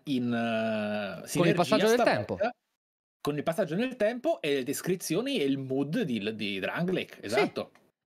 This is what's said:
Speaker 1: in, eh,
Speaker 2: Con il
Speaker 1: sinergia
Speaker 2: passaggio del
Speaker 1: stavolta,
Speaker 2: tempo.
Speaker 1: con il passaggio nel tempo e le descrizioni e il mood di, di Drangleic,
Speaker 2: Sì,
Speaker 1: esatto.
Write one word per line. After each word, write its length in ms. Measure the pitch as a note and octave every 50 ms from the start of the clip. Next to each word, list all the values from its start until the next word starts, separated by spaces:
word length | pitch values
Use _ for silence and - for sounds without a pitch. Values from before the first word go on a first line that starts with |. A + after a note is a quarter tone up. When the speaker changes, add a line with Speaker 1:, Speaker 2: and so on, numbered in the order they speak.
| -
Speaker 1:
in, 280 | - C3+ B2+ B2 A#2+ A#2+
eh, 840 | A#2 A#2 A#2 A2+ A2 A2+ A2+ A2 G#2+ G#2+ G#2 G#2 G#2 G2+ F#2+ F#2
Speaker 2:
Con 80 | - -
il 60 | -
Speaker 1:
sinergia 260 | - - F3 E3+ D#3+
Speaker 2:
passaggio 320 | E3 E3+ - A3 - F#3+
del 120 | A3 A#3 B3
Speaker 1:
stavolta, 340 | - D4 G3+ A#2+ G2 - G#2
Speaker 2:
tempo. 20 | F2+ G3+ A#3+ - - _ _ _ _ _ _ _ _ _ _ _ _
Speaker 1:
con 160 | - D3 D3
il 60 | D3 -
passaggio 320 | - E3 A3+ G3 D3+ D#3
nel 180 | F#3 B3 C4 A#3+
tempo 440 | - G#3 G#3+ B3 B3 - D#4+ E4 - -
e 120 | D3+ C#3+
le 80 | C3+ B2
descrizioni 720 | C3+ C3+ - - E3 F#3 F3+ - - D#3 F#3 B3 C#4 C#4 G3+
e 40 | C#3+
il 140 | C#3 C3+ C3+
mood 420 | C3+ C3 C3 C3+ C#3+ C#3+ D#3+ B3+ A3
di, 320 | C#3+ A#2 A2 G2 G#2+ A2+
di 240 | G#2+ A2 G2+ G2+ F#2+
Drangleic, 560 | F#2 F#2+ F#2+ C#3+ F3 F#3 F#3 D#3 - - - -
Speaker 2:
Sì, 60 | -
Speaker 1:
esatto. 440 | G2+ - G4+ G4 - - - F#2 - _ - _ _ _ _ _